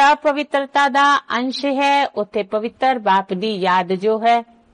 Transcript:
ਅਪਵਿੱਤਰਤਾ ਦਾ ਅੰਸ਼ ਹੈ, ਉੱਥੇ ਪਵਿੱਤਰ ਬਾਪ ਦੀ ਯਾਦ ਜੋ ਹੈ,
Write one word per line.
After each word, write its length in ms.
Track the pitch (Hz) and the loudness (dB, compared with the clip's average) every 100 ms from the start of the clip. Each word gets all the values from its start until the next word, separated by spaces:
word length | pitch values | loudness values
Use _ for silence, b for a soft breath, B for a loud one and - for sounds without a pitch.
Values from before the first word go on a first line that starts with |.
| 277 | 4
ਅਪਵਿੱਤਰਤਾ 760 | 294 302 285 294 277 277 285 285 | 4 0 -2 -2 -4 -2 0 2
ਦਾ 280 | 269 285 285 | 2 2 2
ਅੰਸ਼ 480 | - 226 262 226 285 | -2 -4 -4 -4 -4
ਹੈ, 420 | 269 277 277 277 | 0 0 0 0
ਉੱਥੇ 360 | - 202 214 | -4 -4 -6
ਪਵਿੱਤਰ 560 | 196 214 226 - 262 247 | -4 -4 -6 -2 -2 0
ਬਾਪ 340 | 208 196 196 | 0 0 0
ਦੀ 220 | 185 220 202 | -4 -4 -2
ਯਾਦ 380 | 180 185 175 | 0 0 -2
ਜੋ 260 | 190 208 220 | -2 -2 0
ਹੈ, 240 | 233 233 233 _ _ | 2 0 -2 _ _